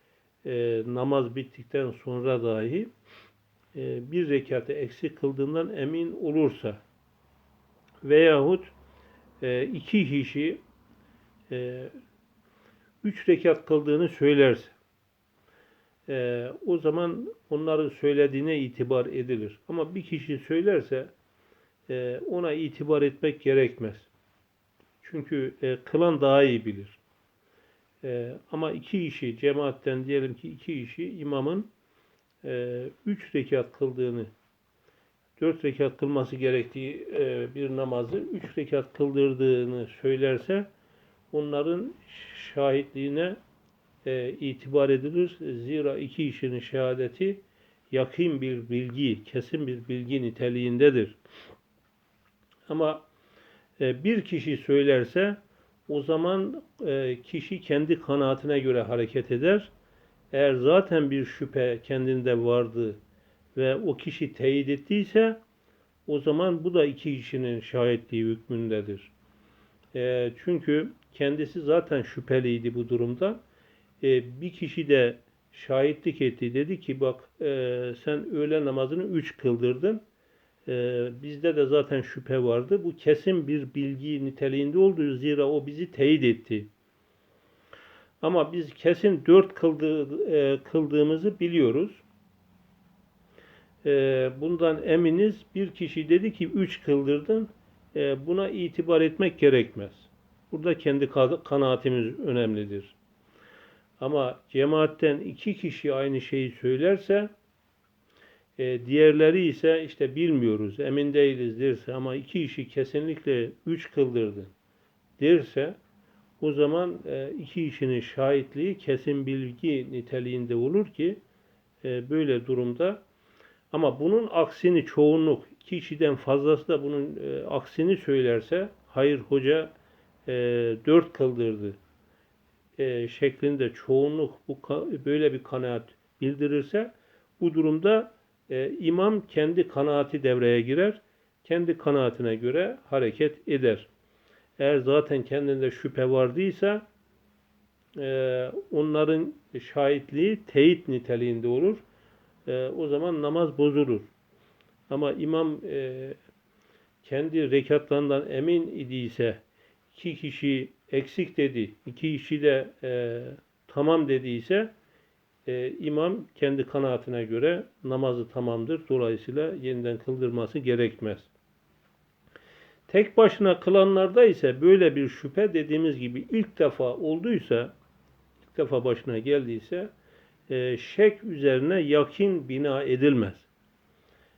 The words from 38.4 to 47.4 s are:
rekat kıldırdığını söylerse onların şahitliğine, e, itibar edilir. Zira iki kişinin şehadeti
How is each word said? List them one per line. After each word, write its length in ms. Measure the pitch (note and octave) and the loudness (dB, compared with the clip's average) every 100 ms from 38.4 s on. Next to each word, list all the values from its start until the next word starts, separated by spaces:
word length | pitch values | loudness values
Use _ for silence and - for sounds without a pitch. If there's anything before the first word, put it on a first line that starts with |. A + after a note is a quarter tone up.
| - - | -8 -8
rekat 340 | C#3+ C#3+ C#3 | -2 -4 -4
kıldırdığını 960 | - C#3+ C#3 C#3 B2+ C3 B2 B2 B2 A2+ - | -4 -2 2 2 2 2 2 0 -6 -10 -6
söylerse 640 | C3+ C3+ C3+ B2+ - G3 G3+ _ _ _ _ _ _ | -2 0 0 0 -2 -4 -4 _ _ _ _ _ _
onların 640 | D3+ D3 C#3+ D#3+ F3 C4 - _ - - - - | -6 -4 -2 -2 -2 -6 -14 _ -20 -20 -20 -10
şahitliğine, 840 | C#3+ C#3 C#3 C#3 C3+ C#3+ D3 F3+ G#3 _ _ _ _ _ _ C3+ | -2 2 2 -2 -6 -4 -2 -4 -6 _ _ _ _ _ _ -6
e, 280 | C3 B2 - | -4 -6 -6
itibar 480 | C#3+ C3 C3 C#3+ C#3 | -8 -8 -2 2 4
edilir. 480 | C3 C#3+ F3 F3 F3 | 2 2 -2 -2 -4
Zira 580 | D3+ A#2+ A#2+ D3+ C#3+ D3+ | -10 -8 -6 -4 -4 -4
iki 320 | C#3 - D3 | -8 -4 -6
kişinin 300 | B2 C3 B2 | -4 -6 -6
şehadeti 800 | - C3+ B2+ B2+ B2 - F#3+ G3 | -6 -4 -2 -2 -4 -2 -4 -4